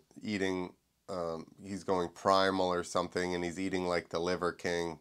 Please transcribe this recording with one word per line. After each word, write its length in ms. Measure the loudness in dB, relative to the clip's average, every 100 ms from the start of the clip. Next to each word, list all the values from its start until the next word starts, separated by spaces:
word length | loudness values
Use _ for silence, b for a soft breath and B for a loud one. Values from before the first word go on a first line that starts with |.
| -14 -12
eating, 520 | -4 0 0 0 -4 -10 _ _ -10
um, 380 | -6 -4 -6 -10 -16
he's 200 | -10 -8
going 260 | 0 0 0
primal 640 | 0 4 6 6 4 2
or 120 | 2
something, 500 | 0 -2 0 -2 -2
and 100 | 0
he's 160 | -2 -4
eating, 280 | -2 -2 0
like, 220 | -2 -2
the 100 | -2
Liver 320 | 0 0 -2
King 480 | -2 -2 -2 -2 -6